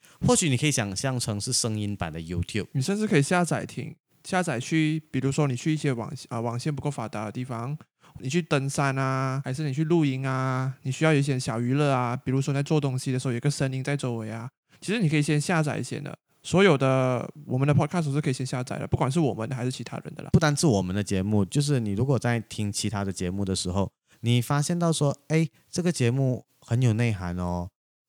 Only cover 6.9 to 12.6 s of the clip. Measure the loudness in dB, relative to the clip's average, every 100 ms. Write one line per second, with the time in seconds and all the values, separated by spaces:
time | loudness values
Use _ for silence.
6.9 | -4 -6 -6 -8 -6 -6 -6 -6 -8 -12
7.9 | _ _ -10 -4 -2 2 0 0 0 0
8.9 | 0 0 0 -2 -4 -4 -4 -4 -2 2
9.9 | 2 2 0 -2 0 0 0 -2 -4 -4
10.9 | 0 4 4 2 0 -2 -2 0 2 2
11.9 | 2 0 -2 -2 0 0 0